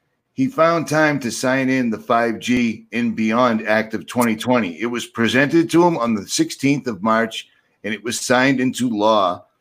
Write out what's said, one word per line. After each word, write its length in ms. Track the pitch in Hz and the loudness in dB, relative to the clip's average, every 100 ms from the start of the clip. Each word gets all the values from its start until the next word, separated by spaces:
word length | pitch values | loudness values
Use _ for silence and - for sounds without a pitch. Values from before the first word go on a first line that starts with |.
| _ _ _ | _ _ _
He 140 | - 131 | -4 -4
found 400 | 147 165 170 143 | 2 2 2 0
time 320 | 151 156 143 | 0 2 0
to 120 | 120 | -4
sign 380 | - 131 131 131 | -4 -2 0 0
in 200 | 131 120 | 0 0
the 100 | 104 | -4
five 400 | - 117 117 107 | 0 0 0 -2
G 480 | - 123 117 107 - | -2 0 0 -4 -8
and 220 | 113 120 104 | -4 -2 0
Beyond 520 | 110 117 123 110 107 | 0 2 2 2 0
Act 260 | 110 107 | 0 0
of 140 | 104 - | -6 -4
twenty 280 | 123 120 110 | 0 0 0
twenty. 440 | 120 123 98 80 | 0 0 0 -4
It 60 | 117 | -6
was 200 | 120 - | -6 -6
presented 640 | - 113 120 139 165 160 | -2 0 2 2 2 2
to 160 | 165 175 | 4 4
him 120 | 165 | 2
on 180 | 117 107 | -2 -2
the 100 | 95 | -2
sixteenth 640 | - 160 - 139 139 123 | -2 -2 -2 -2 0 -4
of 160 | 98 | -4
March, 460 | 107 110 113 - - _ _ _ | 0 0 0 -6 -16 _ _ _
and 100 | 101 | -8
it 80 | 107 | -8
was 160 | 123 110 | -6 -6
signed 420 | - 127 135 127 | 0 2 4 2
into 280 | 127 117 127 | -2 -2 -4
law 540 | 110 107 107 92 90 - _ | 2 2 4 2 -2 -10 _